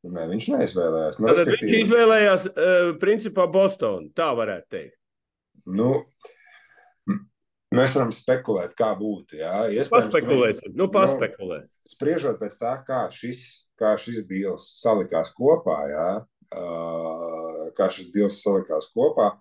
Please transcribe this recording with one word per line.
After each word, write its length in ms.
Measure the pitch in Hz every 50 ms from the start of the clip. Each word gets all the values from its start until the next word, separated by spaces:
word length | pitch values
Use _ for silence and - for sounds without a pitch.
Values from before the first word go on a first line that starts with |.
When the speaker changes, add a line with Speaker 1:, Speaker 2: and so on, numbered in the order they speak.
| -
Speaker 1:
Nē, 160 | 90 90 85 82 80
viņš 160 | 92 110 - - 147
neizvēlējās. 600 | 135 - 87 92 92 85 82 80 80 80 78 76
Nu, 100 | - 107
Speaker 2:
Tātad 120 | 113 - -
viņš 80 | - -
Speaker 1:
respektīvi 300 | 208 - - - - 226
Speaker 2:
izvēlējās, 640 | 226 196 233 233 233 220 220 220 208 202 190 180 185
ā, 280 | 190 - - 160 180 185 180 180 175 165 -
principā 460 | - 190 214 220 220 220 - 190 180 165
Bostonu, 600 | 160 190 196 190 190 - 135 110 98 90 78 73 _
tā 120 | - 165 151 127
varētu 320 | 117 113 104 98 87 - _
teikt. 240 | - 90 76 69 _ _ _ _ _ _ _ _ _ _ _ _ _ _ _ 92 92
Speaker 1:
Nu, 140 | 101 113 127 135 - - _ _ _ _ - _ _ _ _ _ - _ _ _ _ _ _ _ _ _ -
m-, 140 | 196 208 - _ _ _ _ _ _ _ _ _
mēs 260 | - 123 131 131 131
varam 160 | 143 127 113 107
spekulēt, 600 | - - - 127 127 - - 107 92 87 87 -
kā 140 | - 117 110 101
būtu, 460 | 92 104 107 104 90 - _ - 76
jā. 140 | 80 82 92 101 113
Iespējams, 240 | 113 104 117 139 -
ka 80 | 226
viņš 0 |
Speaker 2:
Paspekulēsim, 760 | 247 233 214 - 160 - 165 147 127 123 110 101 - - - 90
nu, 80 | 135 185
Speaker 1:
nu, 40 | 196 196
Speaker 2:
paspekulē. 680 | 202 190 185 139 - 117 107 - - 98 92 85 73 - _ _ _ _ _
Speaker 1:
spriežot 500 | - _ - 147 170 165 139 135 110 -
pēc 160 | 107 101 - _
tā, 160 | 117 117 131 131 -
kā 160 | - 131 123 110 -
šis, 320 | - - - 120 123 123 - - - - _ _ _ _
kā 160 | 113 107 107
šis 260 | - - 120 117 110 101 92
deals 400 | 95 95 98 95 87 82 - - -
salikās 560 | - - 123 110 104 92 92 87 82 - - _
kopā, 460 | - 120 143 165 165 - 92 80 73 73 71
jā, 180 | 73 76 82 90 98 110 123 _ _ _ _ _ -
ā, 1120 | 85 87 87 85 82 85 82 82 82 82 82 80 82 85 85 82 80 80 82 80 80 80 82 -
kā 140 | - 98 92
šis 220 | - - 92 - -
deals 260 | 101 104 98 101 - -
salikās 480 | 104 98 95 92 - 78 78 - - _
kopā 400 | 113 127 156 151 - 110 101 - _